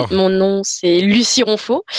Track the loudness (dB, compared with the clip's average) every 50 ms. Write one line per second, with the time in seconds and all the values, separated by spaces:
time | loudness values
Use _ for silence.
0 | -2 0 0 0 2 2 2 2 0 0 0 -2 -4 -6 -8 -2 0 2 2 2
1 | 2 2 2 2 2 2 0 0 0 0 -2 -2 -2 -4 -4 -4 -4 -6 -8